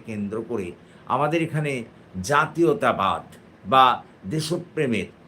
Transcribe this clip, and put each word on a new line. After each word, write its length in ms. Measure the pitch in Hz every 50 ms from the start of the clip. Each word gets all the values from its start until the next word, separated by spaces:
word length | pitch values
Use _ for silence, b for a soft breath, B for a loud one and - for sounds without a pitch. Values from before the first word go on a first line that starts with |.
| -
কেন্দ্র 360 | 117 110 104 101 98 107 113 131 -
করে 240 | 123 107 92 87 90 - B B B B B
আমাদের 360 | - 117 131 147 147 160 170 160
এখানে 420 | - - 156 151 143 135 123 113 - - - - - - 92 92
জাতীয়তাবাদ 1120 | - 143 147 156 156 156 165 170 160 139 110 131 120 104 98 98 95 85 80 - - - - - - - - -
বা 360 | 92 131 131 131 127 113 - - - - - - 95
দেশপ্রেমের 760 | 135 156 151 156 175 - - - - 160 147 127 113 98 90 - - - -